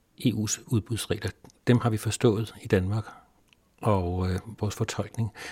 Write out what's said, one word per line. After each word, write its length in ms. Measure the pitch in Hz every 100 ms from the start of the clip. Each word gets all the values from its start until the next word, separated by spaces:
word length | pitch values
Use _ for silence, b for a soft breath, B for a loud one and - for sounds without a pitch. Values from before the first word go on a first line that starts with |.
| _ - 127
E 40 |
U's 320 | 107 107 - -
udbudsregler, 640 | 113 - 110 - - 98 - - _ -
dem 100 | 120
har 120 | 120
vi 80 | 110
forstået 580 | 117 - 127 104 113 -
i 60 | -
Danmark, 380 | 101 92 110 - - _ _ _ _ _ -
og, 480 | - 101 87 90 92
øh, 100 | 92 - 104
vores 160 | 104 -
fortolkning 540 | 107 - 98 - 110 B B